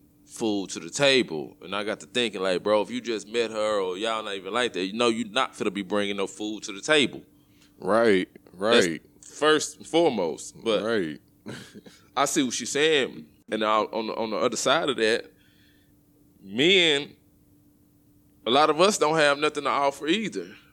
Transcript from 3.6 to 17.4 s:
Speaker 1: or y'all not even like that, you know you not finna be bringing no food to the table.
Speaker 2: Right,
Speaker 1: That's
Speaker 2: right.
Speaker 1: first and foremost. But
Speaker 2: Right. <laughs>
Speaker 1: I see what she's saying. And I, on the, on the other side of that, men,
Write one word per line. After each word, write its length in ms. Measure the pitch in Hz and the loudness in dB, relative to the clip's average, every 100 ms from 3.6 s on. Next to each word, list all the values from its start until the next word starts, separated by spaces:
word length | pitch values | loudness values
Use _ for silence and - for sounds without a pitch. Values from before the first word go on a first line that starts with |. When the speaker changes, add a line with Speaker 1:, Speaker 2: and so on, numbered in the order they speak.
| 107 107 | -2 0
Speaker 1:
or 160 | 92 92 | -2 -4
y'all 260 | 110 110 | -4 -4
not 100 | 107 98 | -6 -8
even 160 | 95 | -4
like 200 | 110 123 | -2 -2
that, 120 | 90 95 | -2 -6
you 80 | |
know 160 | 110 120 | 0 0
you 160 | 113 117 | 0 -4
not 280 | 113 127 | -2 -4
finna 180 | - 107 | -2 -4
be 100 | 95 | -4
bringing 340 | 92 104 101 101 | -4 -2 -2 -2
no 80 | 98 | -6
food 360 | - 107 107 | -6 -8 -8
to 80 | - | -10
the 100 | 98 | -10
table. 400 | - 156 107 67 - _ _ _ _ _ | 0 2 2 -2 -18 _ _ _ _ _
Speaker 2:
Right, 480 | 87 107 117 95 - - _ - | 0 4 6 4 2 -10 _ -4
Speaker 1:
That's 280 | 104 117 92 | 4 4 4
Speaker 2:
right. 140 | 78 - _ | -2 -12 _
Speaker 1:
first 540 | - - 151 156 - - | -20 0 2 2 0 -12
and 80 | - | 0
foremost. 680 | 160 170 113 85 71 - 78 | 2 4 2 -2 -4 -12 -6
But 180 | 113 104 | 0 0
Speaker 2:
Right. 360 | 104 113 82 73 _ _ - | 0 -2 -2 -8 _ _ -16
<laughs> 80 | - - 104 - - _ - | -16 -16 -20 -20 -20 _ -2
Speaker 1:
I 80 | 143 | 0
see 160 | 165 | 0
what 120 | 131 | -2
she's 180 | - 120 | -4 -4
saying. 540 | 139 156 151 107 - - _ - | 0 2 2 0 -6 -18 _ -8
And 120 | 110 | -2
I, 60 | 107 107 | 2 2
on 260 | 104 110 110 | 0 -4 -6
the, 80 | - | -6
on 160 | 113 | -4
the 60 | 101 | -2
other 200 | 117 110 | -2 0
side 320 | 135 151 165 | 0 2 0
of 80 | 113 | 0
that, 340 | 110 117 - _ _ _ _ _ _ _ _ _ _ _ | 0 0 -4 _ _ _ _ _ _ _ _ _ _ _
men, 680 | 95 107 160 196 165 143 147 - _ _ | -10 2 4 6 4 2 -2 -16 _ _